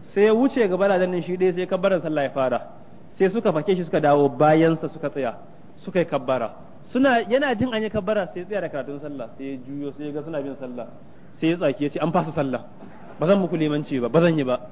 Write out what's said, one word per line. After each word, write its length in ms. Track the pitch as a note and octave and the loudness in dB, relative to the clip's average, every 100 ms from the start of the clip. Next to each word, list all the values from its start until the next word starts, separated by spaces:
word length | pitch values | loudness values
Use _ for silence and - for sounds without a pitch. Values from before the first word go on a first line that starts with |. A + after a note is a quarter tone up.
| - | -2
Sai 100 | G3 G#3+ | 4 6
ya 80 | |
wuce 340 | A3 C4+ C#4 G#3 | 6 4 4 2
gaba 200 | F3+ G3 | 4 4
ladan 240 | F#3 F#3 | 4 2
nan 100 | F3+ | 0
shi 140 | E3+ F3+ | -4 2
ɗaya 160 | F#3 | 2
sai 140 | F3 F3+ | 2 -2
kabbaran 340 | F#3+ G3 F3+ | 0 2 2
sallah 220 | D#3 D3+ | 0 -2
ya 60 | C3+ | 0
fara. 280 | C#3 C3 A#2+ - - - - - - | 0 0 0 -4 -16 -18 -18 -18 0
Sai 100 | F#3+ | 2
suka 220 | G#3+ A3 | 4 2
fake 240 | D#3+ - F#3 | 0 2 0
shi 80 | |
suka 160 | E3+ D#3 | 2 2
dawo 300 | D3+ D3 C#3+ | 6 6 4
bayansa 580 | B2+ D3+ D#3+ E3 D#3+ D#3+ | 6 6 8 6 2 -4
suka 200 | D#3 D3 | -6 -8
tsaya, 260 | D3 B2 G#2+ - - - - | -4 -4 -6 -16 -18 -18 -14
suka 220 | - F3+ | -2 0
yi 60 | E3+ | 0
kabbara. 480 | C#3+ B2+ C3 A2 - - - | -2 0 0 0 -6 -18 -18
Suna, 380 | - B3+ C4+ A#3 G3 | -4 2 4 4 2
yana 260 | B3+ C#4+ A3 | 2 2 0
jin 180 | B3+ | 0
an 80 | A3 | 0
yi 60 | A3 | -2
kabbara 380 | G#3+ F#3+ G#3 F3+ | -2 0 0 -2
sai 60 | F3 | -8
ya 40 | F3+ | -6
tsaya 160 | G#3 | -4
da 80 | E3 | -4
karatun 300 | C#3+ C3 C#3+ | -6 -6 -8
sallah, 280 | D3+ C#3 A2+ G#2+ | -10 -10 -10 -10
sai 80 | C3+ | -10
ya 60 | C3+ B2+ | -10 -10
juyo 260 | C#3+ C#3+ C3+ | -8 -8 -8
sai 100 | D3 | -8
ya 40 | |
ga 120 | D3 | -8
suna 180 | D3+ D#3 | -6 -6
bin 140 | C#3 C3 | -6 -10
sallah. 280 | C3 B2 A2+ - - - - - | -10 -10 -12 -14 -18 -20 -18 -2
Sai 80 | D#3+ | 0
ya 80 | F3 | 2
tsaki 260 | D#3+ C3 | 0 0
ya 60 | C#3+ | -4
ce, 100 | E3 | -2
"An 120 | D#3 | 0
fasa 200 | F3+ D#3+ | 0 0
sallah, 320 | D3+ C#3 B2 - - - - - - | -2 -2 -4 -8 -16 -18 -16 -16 -4
ba 80 | D#3 | 2
zan 120 | G3+ | 4
muku 160 | F3 E3+ | 2 0
limanci 440 | D3+ D3 D3 C#3 | 0 0 -2 -2
ba, 100 | A#2 | 2
ba 100 | D3 | 4
zan 160 | E3+ D#3+ | 4 4
yi 60 | |
ba." 160 | B2+ A#2+ - | 0 -2 -4